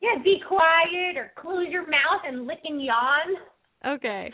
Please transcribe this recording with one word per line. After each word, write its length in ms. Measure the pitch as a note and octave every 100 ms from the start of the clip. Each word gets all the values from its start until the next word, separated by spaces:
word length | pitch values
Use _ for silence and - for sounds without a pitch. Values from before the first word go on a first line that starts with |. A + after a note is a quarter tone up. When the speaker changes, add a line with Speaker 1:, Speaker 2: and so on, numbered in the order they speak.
Speaker 1:
Yeah, 220 | A4+ G4+
"Be 180 | F4+ F#4+ -
quiet," 720 | F#4+ D#4+ E4 E4 F4+ F4+ C#4
or 160 | A3+ -
"Close 300 | E4 F#4 E4+
your 140 | F4+ E4
mouth 360 | D4 D4 G4 D#4
and 200 | B3+ B3
lick 140 | E4+
and 180 | D#4+ D4
yawn." 540 | C4+ A#3 B3+ C#4+ E4+ F#4 - _ _ _
Speaker 2:
Okay, 480 | - C#4 A#3 G3+ -